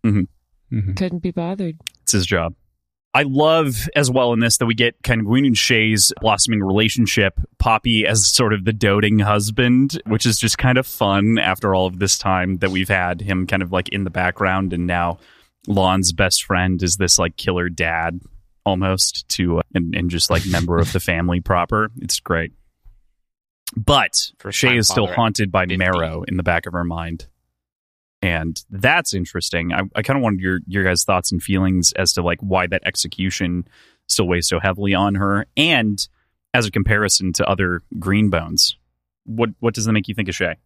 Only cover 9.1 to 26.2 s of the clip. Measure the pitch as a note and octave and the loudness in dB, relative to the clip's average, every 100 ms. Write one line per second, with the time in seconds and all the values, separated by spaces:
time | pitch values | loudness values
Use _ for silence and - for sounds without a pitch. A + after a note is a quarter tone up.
9.1 | G#2+ G2+ G#2 G#2 A2 B2 B2+ C#3 - - | 4 4 2 0 0 4 4 2 -2 -2
10.1 | G#2+ A#2+ G#2+ A2+ - B2+ B2+ C3 - G#2 | 0 0 0 0 0 2 2 0 -2 0
11.1 | G2 G#2 A2+ - F#2 G2+ F#2+ F#2 F2+ F#2+ | 2 2 2 0 0 0 2 0 -2 -2
12.1 | - G2+ F#2 F#2 F#2 F#2+ F#2+ F#2 G2 F2+ | 0 0 0 0 -2 -2 -2 0 0 0
13.1 | F2 G2 F#2 F#2 F#2+ F2+ F#2 F2+ G2+ F#2 | -4 -4 -2 0 -2 0 -2 -2 -6 -4
14.1 | F2 F2+ - G2 F#2+ F#2+ F2 F2 F2 F2 | -2 -2 0 0 0 -2 -2 -2 0 -2
15.1 | F2 _ _ _ _ - G2 F#2 F#2 E2+ | -4 _ _ _ _ -2 2 2 2 0
16.1 | E2+ F#2+ - - F#2 F#2 F2+ F2+ F#2 F2+ | 0 0 0 0 0 0 0 -2 0 2
17.1 | - E2+ - - F2+ F2+ E2 E2 E2 E2 | 2 0 -2 -4 -2 -2 -2 -2 -2 -4
18.1 | F2 - - _ _ - F#2 F#2+ F#2+ - | -6 -14 -20 _ _ -2 0 0 0 -2
19.1 | - - - F2 E2 - - E2+ E2 F2 | -4 -8 -2 0 0 0 -2 -2 -2 -2
20.1 | E2+ - E2+ F#2+ E2+ E2+ E2+ E2+ F#2 - | -2 0 0 0 -2 0 0 0 0 -2
21.1 | E2+ F2 F2 - F2+ E2+ G#2+ G#2+ A#2+ - | -2 0 0 0 0 0 -2 -2 -6 -6
22.1 | - - E2 E2 _ _ _ - - _ | -6 -2 -2 -4 _ _ _ -20 -20 _
23.1 | _ _ _ _ _ - - G#2+ C#3+ G2+ | _ _ _ _ _ -12 -4 2 2 2
24.1 | - - _ G2+ - B2+ A#2+ G#2+ G2 G2 | -2 -6 _ -8 0 2 4 2 2 0
25.1 | F2+ A2+ G#2 G2+ F#2+ F2+ F#2 F#2 F2+ E2 | 0 0 0 0 0 0 0 0 0 -2
26.1 | D#2+ | -6